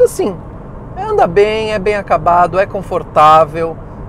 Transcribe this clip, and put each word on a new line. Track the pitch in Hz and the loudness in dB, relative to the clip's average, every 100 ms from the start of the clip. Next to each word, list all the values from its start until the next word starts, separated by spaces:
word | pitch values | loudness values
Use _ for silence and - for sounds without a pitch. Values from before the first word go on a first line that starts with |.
assim, | 494 - 311 175 - - - - - 370 | 0 0 -4 -6 -12 -16 -16 -16 -14 -10
anda | 427 415 320 | -4 0 2
bem, | 185 214 220 220 | 4 2 2 -2
é | 214 | -2
bem | 190 208 | -2 -2
acabado, | 196 170 165 175 175 180 | 0 0 2 2 2 2
é | 202 | -2
confortável. | 202 175 180 151 160 151 156 151 165 165 151 - - | -4 -6 -6 -2 4 6 6 4 0 -6 -6 -14 -16